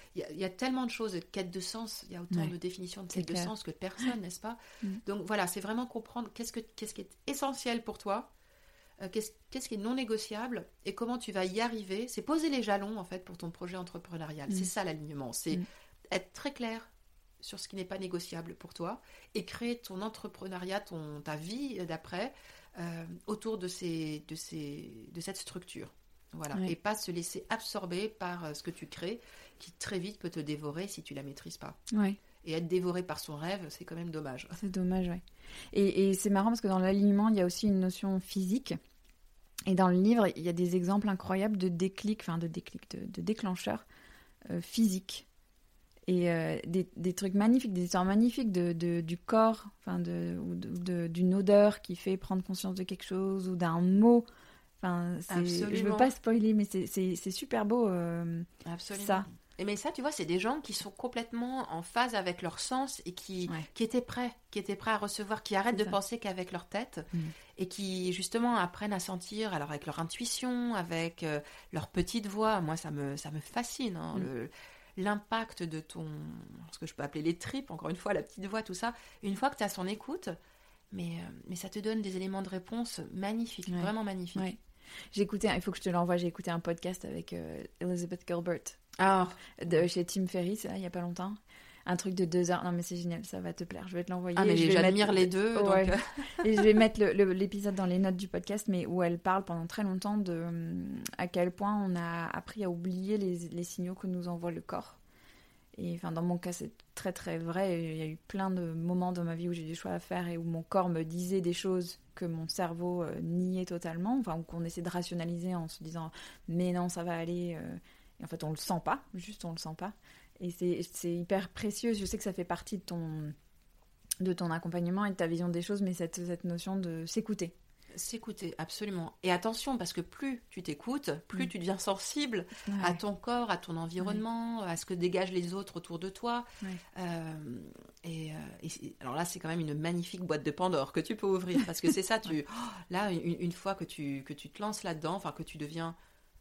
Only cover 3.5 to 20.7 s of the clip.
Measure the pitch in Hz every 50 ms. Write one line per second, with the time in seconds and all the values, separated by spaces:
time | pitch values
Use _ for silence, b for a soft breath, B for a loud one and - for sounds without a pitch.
3.5 | 220 208 - - 156 - 185 190 - - 247 254 240 220 185 180 175 - - 220
4.5 | 233 B B B B B 226 196 190 226 - - 202 208 175 185 214 214 180 -
5.5 | - 202 185 202 220 240 247 240 - 226 220 - - 208 214 208 - - 233 226
6.5 | - 226 220 - _ - 220 208 - - 185 - - - _ - 277 - 285 269
7.5 | 262 - - 247 233 233 233 - 202 - - 208 196 233 247 - b b b b
8.5 | b b b b b b b b b - 196 185 190 220 214 - - _ _ -
9.5 | - 262 262 - 226 202 196 226 254 269 262 208 220 214 - - 214 208 240 262
10.5 | 247 180 - - _ _ - 202 202 - 233 233 247 240 - - 190 196 185 185
11.5 | 185 220 233 240 226 220 202 185 190 208 240 254 - 214 - - 311 330 311 320
12.5 | 277 254 226 208 196 202 202 208 220 208 175 - 190 185 - - 175 - 170 165
13.5 | 170 - 180 175 185 185 180 175 - 170 175 - 170 165 160 151 151 156 139 139
14.5 | 196 185 185 180 - 214 190 170 156 156 151 151 151 143 135 117 117 - - 170
15.5 | 170 180 180 B B B B B B - - - - 277 277 - - - - 285
16.5 | 277 - 240 226 226 226 226 - - - _ - - - - _ _ - - -
17.5 | - 196 - - 196 190 185 185 196 190 190 180 180 170 170 - 165 165 165 170
18.5 | 170 - - 175 - - 170 175 233 B B B B B B B - 214 175 -
19.5 | - - 240 240 240 240 - - 190 185 202 226 214 - - 196 - - 185 190
20.5 | 190 180 180 185